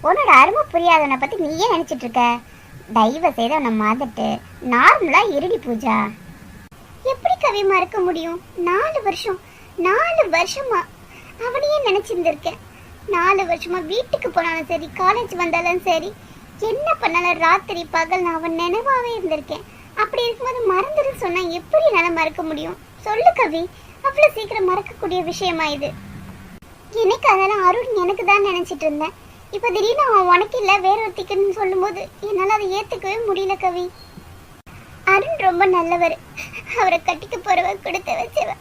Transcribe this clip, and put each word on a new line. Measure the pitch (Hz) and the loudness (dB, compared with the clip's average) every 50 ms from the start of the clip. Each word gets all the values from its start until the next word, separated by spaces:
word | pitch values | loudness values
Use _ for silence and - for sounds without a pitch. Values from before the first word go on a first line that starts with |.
| - 302 | 4 2
உன்னோட | 370 587 571 415 311 254 | 2 4 6 8 10 10
அருமை | 277 349 427 605 587 - - | 8 8 6 0 0 0 0
புரியாதவனை | 339 339 349 330 311 294 277 269 254 277 | 2 4 6 6 4 4 2 0 -2 -2
பத்தி | - 466 392 330 | -4 -4 -4 -4
நீ | 294 311 320 403 | -4 -2 0 0
ஏன் | 494 415 | 2 2
நினைச்சிட்டு | 330 339 - 311 247 254 | 0 0 -4 -6 -6 -6
இருக்க? | 240 226 254 240 240 240 240 - - - - - - - - - - 220 226 | -2 0 2 2 2 2 -2 -6 -16 -20 -20 -20 -20 -20 -20 -16 0 2 4
தயவு | 220 220 262 320 339 339 262 - | 4 4 2 2 0 0 2 2
செய்து | 233 233 294 | 0 0 0
அவனை | 311 277 233 220 214 | 0 0 0 0 2
மறந்துட்டு | 214 214 226 254 277 233 - - 226 220 - - - - - - - 254 240 | 2 2 2 0 -2 -6 -4 -4 -4 -2 -4 -6 -8 -16 -18 -10 -4 0 2
நார்மலா | 240 269 370 - 587 403 311 269 370 453 415 294 | 6 8 8 8 6 2 4 4 4 4 4 0
இருடி | 285 311 359 - - - | 0 0 0 -2 -2 -2
பூஜா. | 240 233 220 - - 220 220 214 214 220 - 185 170 165 - - - - - - - - - - - - - - 523 523 | -6 -6 -2 0 0 0 0 0 -4 -6 -12 -18 -20 -20 -20 -20 -20 -20 -20 -20 -20 -20 -20 -20 -20 -20 -6 -4 -4 -4
எப்படி | - - - 740 - - | -4 -4 -6 -6 -2 -2
கவி | 571 403 403 403 392 381 | -2 0 0 0 2 2
மறக்க | 370 370 370 - 427 359 359 | 2 0 -2 -2 -2 -2 -2
முடியும்? | 320 330 320 330 339 359 - - - 392 349 349 | -2 -4 -6 -8 -8 -10 -12 -14 -8 -4 -2 0
நாலு | 359 403 554 640 640 571 427 403 | 0 0 0 -2 -2 -2 -4 -4
வருஷம், | 349 - - 453 370 359 - - - - - - - - 339 370 | -4 -4 -6 -6 -6 -8 -10 -20 -20 -20 -20 -16 -8 -2 0 2
நாலு | 403 480 640 679 659 640 554 381 311 | 2 2 0 0 2 0 0 2 2
வருஷமா | 330 - - - 539 571 508 440 349 - - - - - - - - - - - - 453 | 0 0 -2 -4 -8 -4 -2 -2 -2 -2 -4 -14 -20 -20 -20 -20 -20 -20 -20 -14 -8 -8
அவனையே | 494 480 554 571 587 605 605 554 453 | -6 -4 -2 0 0 0 0 0 0
நினைச்சிருந்திருக்கேன். | 381 415 392 - 453 349 330 330 302 294 - 330 - - - - - - - - - - - - 392 | 0 0 -2 -2 -4 0 0 -2 -2 -2 -6 -8 -8 -8 -18 -20 -20 -20 -20 -20 -20 -16 -6 -2 0
நாலு | 339 339 370 392 381 392 339 | 2 2 2 2 2 2 -2
வருஷமா | 339 311 - 339 349 370 320 311 | -2 -4 -4 -6 -6 -6 -4 -4
வீட்டுக்கு | 381 466 - - - - - 480 - | -4 -4 -4 -6 -10 -8 -8 -2 -2
போனாலும் | 359 330 339 330 330 302 - | 0 0 0 -4 -4 -4 -4
சரி, | 339 311 320 311 - 370 | -4 -4 -4 -8 -6 0
காலேஜ் | 370 370 415 480 480 494 - 349 | 2 2 2 2 -2 -6 -4 -4
வந்தாலும் | 349 339 320 339 349 349 359 359 - | -2 0 0 0 0 0 -2 0 0
சரி, | 381 330 330 311 403 427 - - - - - - - - - 403 440 | 0 0 0 -2 -6 -14 -14 -20 -20 -20 -20 -20 -20 -10 -6 -4 -2
என்ன | 427 523 605 659 640 - | -2 -2 0 -2 -2 0
பண்ணாலும் | - - 330 349 359 349 349 339 330 | -2 -2 -2 0 0 0 0 2 4
ராத்திரி | 330 349 392 - - 349 339 339 - - | 4 4 2 2 -6 -8 -8 -8 -4 -2
பகல் | 330 330 320 370 370 359 | -2 0 0 0 -2 0
நான் | 339 330 | -2 -2
அவன் | 320 330 339 330 330 | -2 -4 -4 -4 -2
நினைவாவே | 349 349 359 440 508 554 539 508 480 480 466 | -2 -2 -2 -2 0 0 0 0 0 -2 -4
இருந்திருக்கேன். | 427 359 339 311 302 269 - - - - - - - - - - 415 | -4 -4 -4 -4 -4 -4 -8 -10 -10 -10 -18 -20 -20 -20 -12 -4 -4
அப்படி | 427 427 - 494 480 | -4 -2 0 -2 -2
இருக்கும்போது | 466 453 466 494 508 494 508 466 392 | -2 -2 -4 -6 -6 -4 0 0 2
மறந்துடுன்னு | 370 370 440 587 622 622 571 539 523 - 466 | 2 2 0 0 0 0 0 0 -2 -4 -4
சொன்னா | 359 339 370 370 339 330 349 | -2 -2 -2 -2 -4 -6 -6
எப்படி | - - - 622 640 605 | -4 2 2 4 4 4
என்னால | 440 339 339 349 339 | 4 4 2 2 0
மறக்க | 330 320 320 311 - 330 | 0 -2 -2 -2 -6 -6
முடியும்? | 320 311 294 320 330 370 - - - - - - | -6 -6 -6 -6 -8 -10 -12 -16 -20 -20 -10 -6
சொல்லு | 427 427 440 659 719 679 554 | -4 -2 4 4 4 6 6
கவி, | 480 320 302 330 339 359 - - - - - - - | 0 0 0 -4 -4 -6 -10 -18 -20 -20 -20 -4 -4
அவ்வளவு | 554 539 571 622 587 - | -2 4 4 4 4 4
சீக்கிரம் | 440 427 403 415 427 381 370 | 0 -8 -6 -4 -2 0 0
மறக்கக்கூடிய | 370 403 392 - 480 - 440 349 359 359 330 330 | 0 -2 -4 -8 -12 -8 -6 -4 -2 -2 -2 -4
விஷயமா | - - 381 359 339 320 320 302 294 | -6 -4 -4 -2 -2 -2 -2 -4 -4
இது? | 277 285 - - - - - - - - - - - - - - - - - - - - - - 440 453 | -4 -6 -8 -8 -12 -16 -16 -16 -16 -16 -16 -18 -18 -18 -20 -20 -20 -20 -20 -20 -20 -20 -8 -2 2 2
எனக்கு | 381 466 523 - 539 392 | 2 2 4 4 4 4
அதெல்லாம் | 381 381 381 427 403 370 | 4 4 2 2 4 4
அருண் | 359 370 480 494 523 453 403 359 | 2 2 2 -2 -2 -2 0 0
எனக்கு | 359 403 - 453 381 | 0 -2 -2 2 2
தான் | 403 415 403 403 | 4 4 4 2
நினைச்சிட்டு | 359 359 359 - 359 277 311 | 0 -2 -4 -6 -6 -4 -2
இருந்தேன். | 311 294 294 311 339 - - - - - - - - - | -2 -2 -2 -6 -6 -8 -12 -20 -20 -20 -20 -18 -12 -8
இப்ப | 403 427 480 359 | -4 -2 0 0
திடீர்னு | 415 403 440 480 587 571 | 2 2 2 2 2 4
அவன் | 508 440 392 370 359 349 | 4 4 4 6 6 4
உனக்கு | 359 427 415 - 508 | 4 4 0 -2 -2
இல்ல | 415 381 392 403 370 | 2 2 2 2 4
வேற | 381 403 453 440 | 2 2 2 0
ஒருத்திக்குன்னு | 403 359 - 370 - 403 381 392 403 370 427 | -4 -6 -8 -6 -4 0 0 0 0 0 -2
சொல்லும்போது | 403 370 381 370 359 415 339 381 - - - - 403 415 | -2 -2 0 0 -2 -2 -2 -6 -10 -12 -12 -10 -6 -4
என்னால | 415 359 370 392 427 | -2 0 2 2 2
அதை | 415 415 370 381 403 | 0 0 -2 -2 -4
ஏத்துக்கவே | 427 - - 370 392 381 403 453 466 415 | -4 -6 -8 -6 -4 -4 -4 -2 -2 -2
முடியல | 392 359 392 370 392 381 392 | -2 -2 -2 -2 -2 -2 -2
கவி. | 370 349 359 359 359 - - - - - - - - - - - - - - _ - - - - - - - - 381 381 | -2 -2 -2 -6 -8 -10 -16 -20 -20 -20 -20 -20 -20 -20 -20 -20 -20 -20 -20 _ -20 -20 -20 -20 -20 -20 -6 0 2 2
அருண் | 403 - 605 659 571 381 | 2 2 0 -4 0 0
ரொம்ப | 370 349 349 392 381 359 | 0 4 4 4 4 4
நல்லவர், | 349 330 339 349 349 339 330 320 - - - - - - - - - - - - 466 | 2 2 0 0 0 0 0 -2 -4 -12 -18 -16 -16 -16 -14 -14 -16 -12 -6 -2 0
அவரை | 415 370 339 339 | 2 2 2 2
கட்டிக்க | - - 349 302 - - 480 | 0 -4 -6 -6 -8 -10 -10
போறவ | 403 - 427 370 349 370 370 403 381 - | -8 -2 0 0 2 2 -2 -4 -6 -8
கொடுத்து | 254 254 381 - - - - | -6 -6 -6 -6 -4 -4 -4
வச்சவ. | - 480 - 605 - - - - | -6 -4 -2 -4 -2 -2 -6 -10